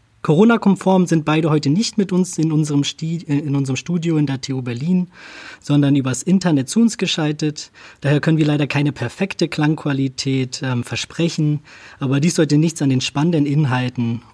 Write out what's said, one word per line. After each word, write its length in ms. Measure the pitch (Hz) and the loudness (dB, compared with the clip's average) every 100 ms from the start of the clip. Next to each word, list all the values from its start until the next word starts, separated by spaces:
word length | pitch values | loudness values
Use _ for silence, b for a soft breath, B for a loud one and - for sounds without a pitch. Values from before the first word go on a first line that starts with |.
| _ _ | _ _
Corona-konform 840 | - 151 226 226 202 190 190 190 175 | 0 4 6 4 2 2 2 2 4
sind 180 | 170 151 | 0 2
beide 240 | 156 160 | 0 2
heute 220 | 151 139 | 0 2
nicht 260 | 170 233 - | 0 0 -2
mit 140 | 190 | 0
uns 260 | 180 180 - | 0 0 -2
in 140 | 160 | 0
unserem 320 | 156 151 143 | 0 2 0
Sti-, 420 | 139 - 160 165 - | -2 -4 -6 -6 -2
äh, 120 | 143 | -2
in 160 | 143 139 | 0 -2
unserem 200 | 135 127 | -2 -4
Studio 420 | - 175 165 156 | -4 -4 0 0
in 100 | 143 | 0
der 120 | 135 | -2
T 140 | - | -6
U 80 | 131 | -6
Berlin, 480 | 123 120 156 185 175 B B B B B | -6 -6 0 0 0 B B B B B
sondern 360 | - 147 143 143 | 0 2 4 2
übers 260 | 131 123 | 0 -4
Internet 480 | - 185 180 143 127 | 0 2 2 0 0
zu 100 | 220 | 2
uns 200 | 233 - | 2 0
geschaltet. 720 | 180 - 156 151 151 151 - B B B | -4 -2 -2 -2 -4 -6 -16 B B B
Daher 180 | 139 147 | 0 2
können 180 | 170 160 | 2 2
wir 80 | 147 | 2
leider 220 | 147 143 | 2 0
keine 240 | 143 147 | 0 -2
perfekte 560 | - 117 - 196 - - | -2 -8 -4 -6 -2 -4
Klangqualität, 1160 | - 151 156 151 135 135 - 139 135 131 - | 0 0 0 -2 -2 -2 -4 -4 -2 -4 -6
ähm, 220 | 131 120 | -4 -4
versprechen, 800 | - 113 - - 165 - 151 151 B B B B | -4 -8 -8 -2 -2 0 0 -2 B B B B
aber 200 | 135 139 | -2 0
dies 160 | 170 175 | 0 2
sollte 240 | 147 147 | 2 2
nichts 240 | 165 - | 2 0
an 80 | 143 | 0
den 100 | 127 | 0
spannenden 460 | - 139 165 165 143 | -2 -2 0 2 0
Inhalten 760 | 147 139 127 123 123 117 117 - | 2 2 0 -2 -2 -4 -4 -8